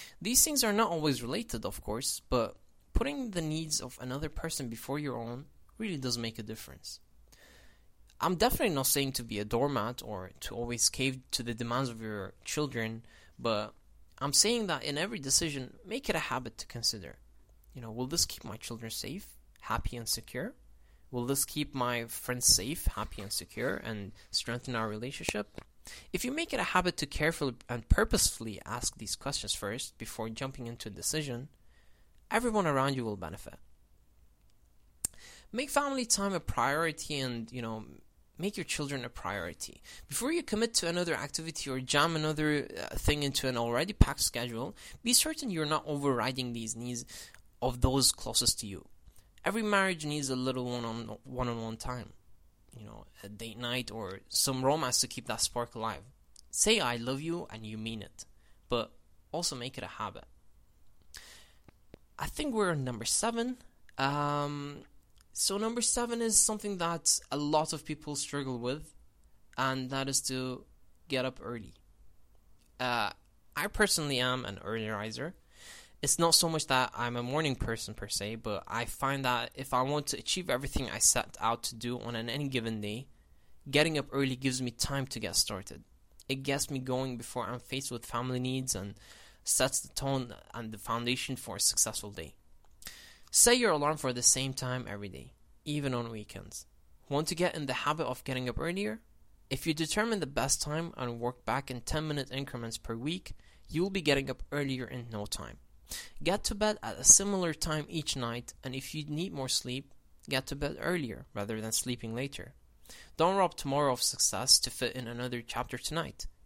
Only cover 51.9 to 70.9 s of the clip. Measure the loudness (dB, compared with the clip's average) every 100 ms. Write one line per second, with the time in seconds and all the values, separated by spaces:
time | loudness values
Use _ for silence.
51.9 | -6 -8 -16 -20 -20 -20 -20 -20 -16 -16
52.9 | -16 -18 -16 -14 -10 -10 -6 -4 -2 -4
53.9 | -4 -6 -8 0 2 4 4 4 4 4
54.9 | 2 2 -2 -4 0 0 0 -4 -4 -4
55.9 | -4 -12 -20 -20 -20 -4 2 6 6 4
56.9 | 0 -2 -2 -2 -4 -6 -10 -10 -6 -6
57.9 | -6 -10 -14 -18 -20 -20 -14 -2 -2 -2
58.9 | -10 -20 -20 -10 -4 -2 -4 -6 -8 -10
59.9 | -6 -8 -8 -16 -20 -20 -20 -20 -20 -20
60.9 | -20 -18 -18 -16 -20 -20 -20 -20 -20 -20
61.9 | -20 -16 -8 -6 -2 0 2 2 2 0
62.9 | -2 0 2 2 0 -2 -4 -12 _ -10
63.9 | 0 2 4 2 2 0 -4 -6 -10 -16
64.9 | -20 -20 -20 _ -2 0 2 0 0 2
65.9 | 2 0 0 4 6 6 2 -2 -2 0
66.9 | 2 2 2 0 -2 4 4 2 -2 -6
67.9 | -8 -6 -6 -4 -4 -4 -2 -2 -4 -8
68.9 | -20 -20 -20 -20 -20 -8 0 0 0 -2
69.9 | -2 0 0 0 -2 -2 -6 -12 -20 -20